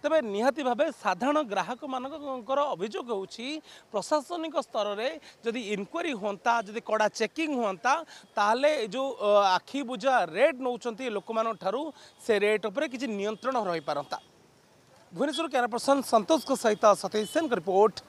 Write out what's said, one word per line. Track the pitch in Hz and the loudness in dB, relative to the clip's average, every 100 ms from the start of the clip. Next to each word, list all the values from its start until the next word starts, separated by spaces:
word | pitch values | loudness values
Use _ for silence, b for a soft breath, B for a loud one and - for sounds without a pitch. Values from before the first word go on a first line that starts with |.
ତେବେ | 294 320 233 | 2 2 0
ନିହାତି | 196 247 262 254 | 0 0 0 -2
ଭାବେ | 233 330 - | 0 -2 -2
ସାଧାରଣ | 214 180 262 294 269 | -4 -2 0 0 0
ଗ୍ରାହକମାନଙ୍କର | 196 170 247 294 262 262 302 285 262 208 269 285 | -4 -4 -8 -8 -8 -8 -10 -10 -10 -2 0 0
ଅଭିଯୋଗ | 185 214 294 247 | -2 -6 -8 -6
ହେଉଛି, | 208 190 - 247 311 B B B | -6 -6 -10 -10 -10 B B B
ପ୍ରଶାସନିକ | 208 - 302 262 349 320 311 | -6 0 -2 -2 -8 -4 -4
ସ୍ତରରେ | - 233 208 202 247 320 B B 233 | -4 -2 -2 -2 -4 -6 B B -6
ଯଦି | 233 202 208 | -4 -4 -4
ଇନକ୍ୱାରୀ | 202 330 349 240 | -4 -4 -4 -4
ହୁଅନ୍ତା, | 208 202 240 233 202 | -4 -2 2 2 0
ଯଦି | 214 | -10
କଡ଼ା | - 214 214 | -2 2 2
ଚେକିଂ | - 220 - 311 | 2 -4 -2 -2
ହୁଅନ୍ତା, | 269 220 190 247 302 320 B B | 0 -2 -2 0 0 -2 B B
ତାହେଲେ | - 202 233 285 302 | 0 2 4 4 2
ଏ | 220 | -2
ଯେଉଁ, | 233 269 | -2 -4
ଅ, | - 208 208 196 | 0 4 6 6
ଆଖି | 180 - 269 247 | 2 0 -6 -6
ବୁଜା | 247 247 254 175 | -2 2 2 2
ରେଟ୍ | 160 294 254 | 4 2 2
ନେଉଛନ୍ତି | 254 247 247 220 262 | -4 -4 -6 -6 -6
ଲୋକମାନଙ୍କ | 208 - 226 226 202 | -6 -4 -2 -2 -2
ଠାରୁ, | 185 220 311 B B _ | -4 -4 -6 B B _
ସେ | - 208 | 0 2
ରେଟ୍ | 208 214 220 | 4 2 0
ଉପରେ | 196 302 | -2 -4
କିଛି | 240 247 | -4 -6
ନିୟନ୍ତ୍ରଣ | 202 202 220 254 262 | -4 -4 -4 -2 -2
ରହିପାରନ୍ତା। | 196 165 147 143 139 - _ _ _ _ _ _ _ - _ | -2 -4 -4 -6 -4 -10 _ _ _ _ _ _ _ -20 _
ଭୁବନେଶ୍ୱର | 170 277 285 330 | -4 -2 -2 -2
କ୍ୟାମେରା | 254 240 | 0 0
ପର୍ସନ | 233 - 277 | -2 2 2
ସନ୍ତୋଷଙ୍କ | - 233 202 320 - | 4 2 4 0 2
ସହିତ | 262 226 214 220 196 | 0 2 6 6 6
ସତୀଶ | 190 214 214 | 2 -4 -2
ସେନଙ୍କ | 302 320 226 | -2 0 -2
ରିପୋର୍ଟ | 165 185 214 - | 2 6 6 4